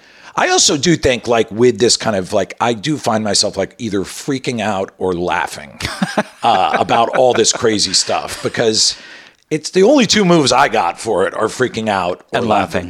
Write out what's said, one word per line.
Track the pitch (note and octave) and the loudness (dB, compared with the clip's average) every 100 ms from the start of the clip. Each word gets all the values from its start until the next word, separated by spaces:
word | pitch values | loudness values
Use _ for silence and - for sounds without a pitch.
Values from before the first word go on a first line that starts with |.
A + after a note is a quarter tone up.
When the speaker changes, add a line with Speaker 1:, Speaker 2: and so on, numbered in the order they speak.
| _ - - - | _ -20 -10 -2
Speaker 1:
I | F4+ | 0
also | F#4 - D3+ | 2 2 0
do | E3+ D#3+ | 2 2
think, | C#3+ A#2+ A#2 | 2 0 2
like, | A#2 G#2+ | 0 0
with | G#2 B2 G#2 | 2 2 4
this | A#2+ - | 2 2
kind | A2+ G2 | -2 -4
of, | F2+ | -2
like, | G#2 F#2 - | -2 -2 -2
I | A#2 | -2
do | A2+ A#2 C#3 | -2 -4 -4
find | A#2+ A2 | -2 -2
myself, | G#2+ F#2+ G#2 F#2 | 0 0 0 -2
like, | F#2 - | -6 -6
either | A2+ G2 | -4 -4
freaking | E2+ - - C3 C3+ A#2+ | -4 -8 -6 -6 -4 -4
out | G#2 F#2+ G2 - | -2 -4 -6 -4
or | F#2 | -4
laughing, | F2 F2 E2+ D2 - C#2+ A1+ - - - | -2 -2 -2 -4 -8 -16 -10 -10 -6 -4
<laughs> | - - - | -4 -6 -2
uh, | A#2+ G2 E2 - | 2 2 2 0
about | G2+ A#2 A#2 C3 | 0 2 2 2
all | B2+ | 2
this | A#2 G#2 | 4 2
crazy | - A#2 G#2 F#2 | 0 0 0 0
stuff | F#2 - F2 D2 - | -2 -2 -4 -4 -8
because | A#2 - A#2 G#2+ - - - - - _ - | -6 -2 0 2 0 -4 -12 -20 -20 _ -8
it's | D#3 - | -8 -2
the | F#3 | 2
only | G3+ D4 A3 | 4 4 4
two | G#3+ F3+ | 2 4
moves | E3+ B2+ | 4 4
I | B2 C#3 | 2 2
got | G#2+ F2 - | 2 -2 -4
for | A2+ F#2 F#2 | -2 0 0
it | - | -2
are | G#2+ | -4
freaking | - B2 A2+ A2 | -2 -2 -2 -2
out | G2 F2+ F#2 _ | 0 -2 -6 _
or | C3 | -4
Speaker 2:
And | A2+ | 0
Speaker 1:
laughing. | G#2 F#2 F#2 | 0 0 -4